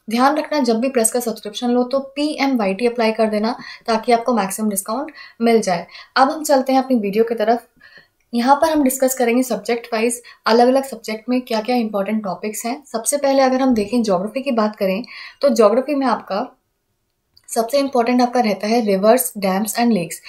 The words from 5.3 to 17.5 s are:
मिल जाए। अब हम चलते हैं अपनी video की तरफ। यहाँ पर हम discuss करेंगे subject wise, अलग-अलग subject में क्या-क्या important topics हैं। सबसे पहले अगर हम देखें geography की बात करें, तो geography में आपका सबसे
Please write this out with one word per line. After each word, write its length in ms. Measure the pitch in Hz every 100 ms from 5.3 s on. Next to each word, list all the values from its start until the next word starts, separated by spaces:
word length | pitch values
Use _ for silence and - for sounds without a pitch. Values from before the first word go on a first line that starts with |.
| -
मिल 200 | 226 226
जाए। 260 | 214 175 175 - - 247
अब 140 | 269
हम 140 | 311
चलते 300 | 302 269 254
हैं 60 | 269
अपनी 180 | 262 247
video 260 | 202 202
की 120 | 226 226
तरफ। 320 | 214 240 - _ - - _ _ _
यहाँ 220 | 233 240 285
पर 140 | 320
हम 140 | 311
discuss 300 | 262 262 254
करेंगे 300 | - 233 240
subject 500 | 254 202 - 160 -
wise, 280 | 220 240 233 - - -
अलग-अलग 380 | 233 247 262
subject 460 | 262 220 - 214 -
में 120 | 254
क्या-क्या 340 | 247 220 214 247
important 480 | 214 202 196 220
topics 420 | 202 175 214 214 233
हैं। 180 | 285 -
सबसे 260 | 226 - 285
पहले 240 | 277 269
अगर 200 | 262 254
हम 120 | 262
देखें 300 | 226 202 247
geography 380 | 214 180 208 269
की 100 | 277
बात 240 | 226 214 214
करें, 280 | 196 190 254 - - -
तो 80 | 285
geography 460 | 226 208 233 262 277
में 120 | 262
आपका 520 | 208 - 190 269 - _ _ _ _ _ _ _ _
सबसे 320 | -